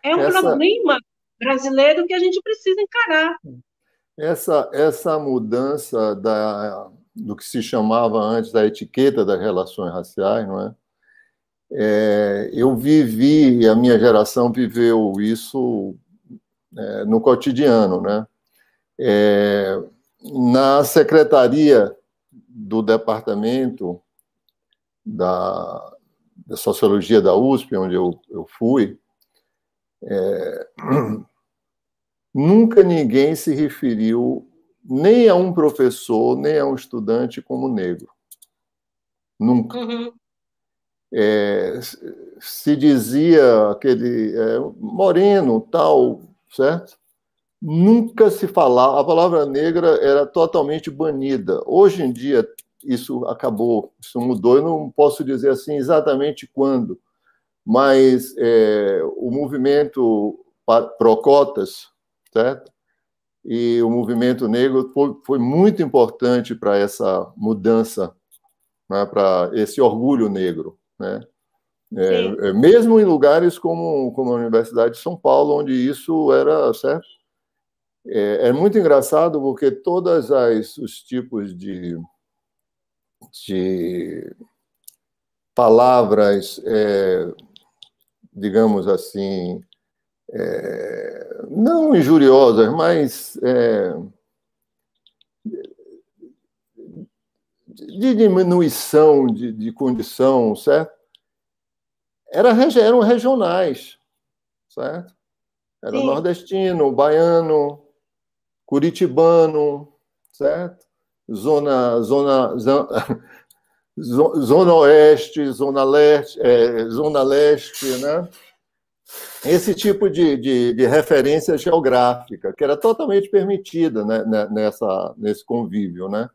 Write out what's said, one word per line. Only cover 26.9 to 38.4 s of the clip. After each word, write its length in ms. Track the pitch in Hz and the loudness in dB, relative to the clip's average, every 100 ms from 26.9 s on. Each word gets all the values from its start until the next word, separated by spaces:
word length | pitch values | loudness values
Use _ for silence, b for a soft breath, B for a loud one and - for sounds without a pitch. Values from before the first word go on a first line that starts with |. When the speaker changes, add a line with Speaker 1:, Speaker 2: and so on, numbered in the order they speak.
| 101 87 113 | 0 2 2
Speaker 2:
da 140 | 95 | 4
usp, 420 | 92 127 135 - 95 | 2 2 -2 -4 -6
onde 200 | 95 90 | -4 -2
eu, 240 | 90 85 _ | -4 -6 _
eu 160 | 104 98 | -16 -16
fui, 500 | - 117 143 202 - _ _ _ _ _ _ _ _ _ _ | -6 -2 0 -2 -4 _ _ _ _ _ _ _ _ _ _
é, 680 | - 101 95 90 78 82 - - | -8 -4 -4 -4 -8 -10 -16 -16
<clears throat> 460 | - 139 110 107 - _ _ _ _ _ _ _ _ _ _ | -4 -4 -4 -8 -12 _ _ _ _ _ _ _ _ _ _
nunca 480 | 135 151 208 226 208 | -2 2 4 6 6
ninguém 520 | 185 170 131 123 143 | 4 2 0 2 0
se 200 | 160 - | -2 -4
referiu 920 | 143 147 - 131 110 110 117 123 131 _ _ _ _ | -2 -4 -4 -4 -2 -2 -2 -2 -6 _ _ _ _
nem 440 | - 131 180 247 226 | -6 0 4 6 6
a 60 | |
um 180 | 180 185 | 4 0
professor, 840 | 175 151 139 127 123 - 110 120 131 | 0 0 2 0 0 -4 0 0 -2
nem 220 | 143 151 | -2 -2
a 80 | 139 | -2
um 80 | |
estudante 680 | 131 - 120 107 117 123 - | -6 -10 -10 -4 -4 -4 -10
como 260 | - 131 131 | -12 -8 -6
negro. 400 | 110 90 85 - _ _ - | -4 -6 -8 -12 _ _ -20